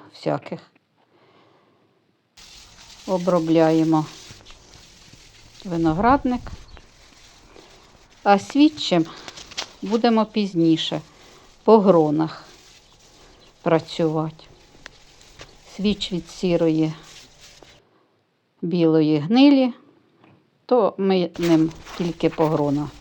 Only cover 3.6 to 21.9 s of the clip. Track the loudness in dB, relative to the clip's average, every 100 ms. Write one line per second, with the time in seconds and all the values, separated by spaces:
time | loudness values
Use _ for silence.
3.6 | 4 2 2 0 -2 -12 -20 -20 -20 -20
4.6 | -20 -20 -20 -20 -20 -20 -20 -20 -20 -18
5.6 | -8 -2 -2 0 2 2 0 -6 -8 -18
6.6 | -20 -20 -20 _ -20 -20 -20 -20 -20 -20
7.6 | -20 -20 -20 -20 _ _ 2 2 2 4
8.6 | 4 2 -2 0 -2 -8 -20 -20 -18 -14
9.6 | -14 -12 -4 0 2 2 0 -2 -4 0
10.6 | 2 0 -2 -10 -12 -20 -20 -20 -20 _
11.6 | 4 4 6 4 2 -2 -4 -8 -20 -20
12.6 | -20 -20 _ _ _ -20 -20 -20 -20 _
13.6 | -2 -2 -2 -4 -2 -2 -6 -10 -20 -20
14.6 | _ -20 -20 -20 -20 -20 -20 -20 -20 -20
15.6 | -20 -6 -4 -4 -6 -10 -10 -6 -2 2
16.6 | 2 2 -2 -4 -16 -20 -20 -20 -20 -20
17.6 | -20 -20 _ _ _ _ _ _ _ -12
18.6 | -6 0 2 4 2 0 0 4 6 4
19.6 | 0 -4 _ _ _ _ _ _ _ _
20.6 | -2 0 0 0 0 0 -2 -4 2 2
21.6 | 2 -4 -14